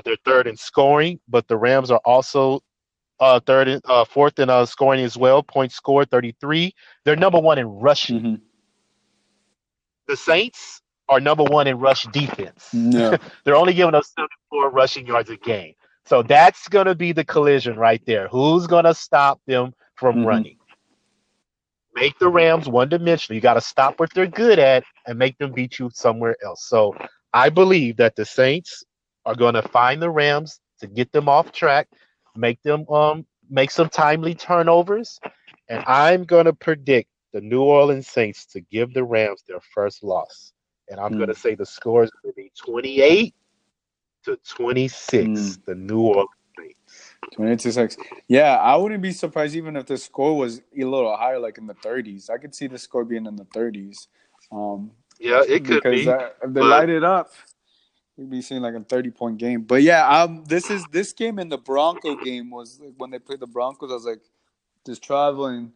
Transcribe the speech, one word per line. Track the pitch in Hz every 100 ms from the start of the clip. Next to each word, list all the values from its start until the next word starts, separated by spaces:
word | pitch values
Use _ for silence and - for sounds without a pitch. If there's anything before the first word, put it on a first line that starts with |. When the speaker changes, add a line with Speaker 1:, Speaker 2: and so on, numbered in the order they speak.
| 117
Speaker 1:
they're | 113
third | 131 127 120
in | 107
scoring, | - - 139 147 165 175 -
but | 117 -
the | 110
Rams | 120 135 127
are | 117 117
also, | 127 - 143 135 135 _ _ _ _ _ -
uh, | 131 123
third | 135 135 131
in, | 135 -
uh, | 123 113
fourth | 139 147 -
in, | 127
uh, | 123 120
scoring | - 135 135
as | 123 120
well. | 127 139
Points | 147 139 131 -
scored, | - 139 139
thirty-three. | 123 120 - 143 160 180 _ _ _
They're | 147 156
number | 190 175
one | 156 143
in | 113
rushing. | 101 135 147 - 113
Speaker 2:
Mm-hmm. | 113 110 _ _ _ _ _ _ _ _ _ _ _ _ _ _ _ _ -
Speaker 1:
The | 139
Saints | - 170 240 - - - _ _ -
are | 131
number | 143 156
one | 143 147 139
in | 123
rush | 135 131 117
defense. | 139 139 - 92 _ -
Speaker 2:
No. | 117 117 120 113 120 -
Speaker 1:
<laughs> | -
They're | 139 151
only | 180
giving | 175 170 151
up | -
seventy-four | - 151 - _ 147 139
rushing | 131 131 143 120
yards | 120 113
a | 110
game. | 117 104 80 _ _ _ -
So | 127
that's | 113 143 180 - -
gonna | 196 190 165
be | 170
the | 160 143
collision | 156 143 139 120 110
right | 120 113 -
there. | 107 95
Who's | 127 147 170 170
gonna | 170 165
stop | 170 - 147 139 117 -
them | 127 127 - _ -
from | 127 117
Speaker 2:
Mm-hmm. | 110
Speaker 1:
running? | 110 110 _ _ _ _ _ _ _ _ _ _ _ _ _ _ -
Make | 143 -
the | 180
Rams | 170 165 165 143
one-dimensional. | 120 147 170 170 165 - 110
You |
gotta | 123 113
stop | - - 135 -
what | 160
they're | 185 185
good | 196 233 185
at | 135 127 - _ -
and | 117
make | 131 -
them | 139
beat | 127 127 -
you | 123
somewhere | - 120 113 117 113
else. | 101 101 -
So | 113 104 - - _ -
I | 120 143
believe | 160 190 185 123 110
that | 113 -
the |
Saints | 107 - 131 165 - - - _ _ _ 117
are | 117
gonna | 120 117
find | - 120 123 147
the | 170
Rams | 156 147 147 156 - _ _
to | 98
get | 110 123
them | 151 143
off | 147 165
track, | - 156 139 - _ _ _ _ 113
make | 120 120
them, | 147 151 156
um, | 147 151 156 - _ _
make | 135 139
some | - 165
timely | - 147 156 165 165
turnovers, | - 175 165 170 175 214 233 - - _ _ _ -
and | 117 -
I'm | 135 156 185
gonna | 170 170 165
predict | 156 - 151 135 123 - _ _
the | 104
New | 107 123
Orleans | 139 147 143 135 -
Saints | 123 107 - -
to | 98
give | 87 110 123
the | 127
Rams | 120 113 107 98 _
their | 90 _
first | 107 101 -
loss. | 101 90 - - _ _ _ _ _
And | 98
I'm | 104
Speaker 2:
Hmm. | 107
Speaker 1:
gonna | 110 110
say | 120 104
the | 95
score | - 117 120
is | 113
gonna | _ 101
be | 98 95 -
twenty-eight | 127 117 135 135 143 190 226 _ _ _ _ _ _ _ _ _
to | - 98 -
twenty-six, | - 120 127 131 - - 131 110 107 101 92
Speaker 2:
Hmm. | -
Speaker 1:
the | 92
New | 95 110
Orleans | 113 98 98 _ _ -
Saints. | 80 _ _ - - _ -
Speaker 2:
Twenty-eight | - 110 117
to | 120
six. | 120 110 - - - -
Yeah, | 127 147 127
I | 120 151
wouldn't | 208 208
be | 185
surprised | 180 165 156 151 160
even | 160 147
if | 127
the | 131
score | - - 147 151
was | 123 117 _ 139
a | 131
little | 135 113 104
higher, | 123 127
like | 113 110
in | 107
the |
thirties. | 98 107 127 107 98 104
I | 120
could | 143 -
see | 139
the | 123
score | - 127
being | 117 113 110
in | 104
the | 95
thirties. | 110 117 104 98 101 - _ _ _ _
Um, | 104 104 101 107 _ _ _
Speaker 1:
Yeah, | 117 127 131
it | 151 135
could | -
Speaker 2:
because, | - 131 147
Speaker 1:
be, |
Speaker 2:
uh, | 131 123 -
if | 131
they | 135
Speaker 1:
but |
Speaker 2:
light | 117 120 170
it | 160
up, | 170 185 - _ _ _ _ _ _ _ _ -
we'd | 135
be | 127
seeing, | 123 131
like, | 120 113
a |
thirty-point | 104 127 123 - 117 110
game. | 120 120
But, | 110 131
yeah, | 156 165 135
um, | 156 170 165 156
this | 170 190
is, | 202 156
this | 160 208
game | - 226 202
and | 170
the | 131
Bronco | 131 135 160 175 160 139
game | 131 123 120
was, | 120 117 139
like, | 147 131
when | 131
they | 127
played | - 135
the | 120
Broncos, | 120 127 135 139
I | 123
was | 117
like, | 110 _ _ _ _ _ _ 135
just | 117
traveling. | - 139 143 139 135 120 117